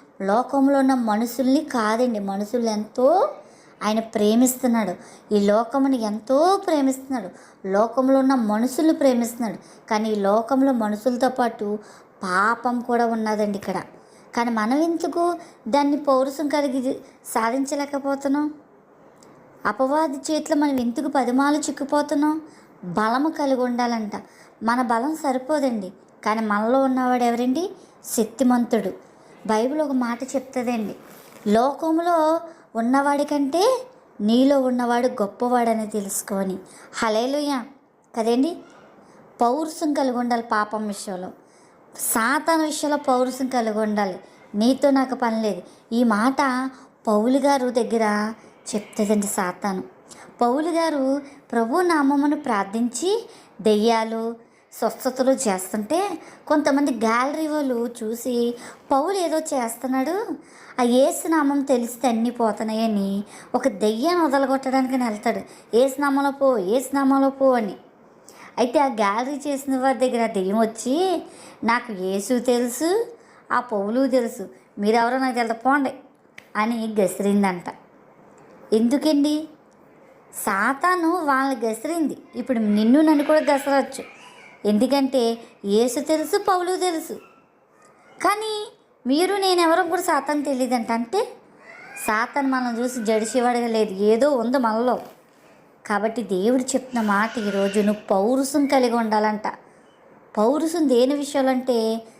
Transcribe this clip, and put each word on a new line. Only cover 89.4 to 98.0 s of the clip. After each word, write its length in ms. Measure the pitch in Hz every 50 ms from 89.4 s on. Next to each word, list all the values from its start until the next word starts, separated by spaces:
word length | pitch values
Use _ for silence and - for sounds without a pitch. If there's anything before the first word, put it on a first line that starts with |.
| 392 381 370 349 339 320 330 349 370
కూడా 180 | 330 349 359
సాతాను 420 | 359 349 320 277 285 302 302 294 277
తెలియదంట. 480 | 302 269 247 262 233 254 240 226 -
అంటే 320 | 233 233 240 - - 403 508 - - - - - - - - - - - - - - - -
సాతాను 400 | - 214 214 233 247 - 285 277
మనం 320 | 269 262 254 254 240 233 226
చూసి 240 | 247 247 247 254 214
జడిసేవాడుగా 640 | 214 220 214 220 220 - 262 240 247 240 240 240
లేదు, 260 | 233 220 220 214 196 190
ఏదో 360 | 190 208 214 220 226 269 294
ఉంది 260 | 285 240 220 233 254
మనలో. 420 | 277 240 226 214 226 240 254 220 - - - - - _ _ _ _ _ - - - _ _ _ _ -
కాబట్టి 360 | - 208 202 202 226 220 247 214
దేవుడు 380 | 185 202 180 190 233 254 269
చెప్తున్న 400 | 254 - - 262 262 - - 240
మాట 360 | 220 214 202 202 214 226 -
ఈరోజు, 420 | 247 208 208 196 196 196 202 196 214
నువ్వు 280 | 202 208 208 208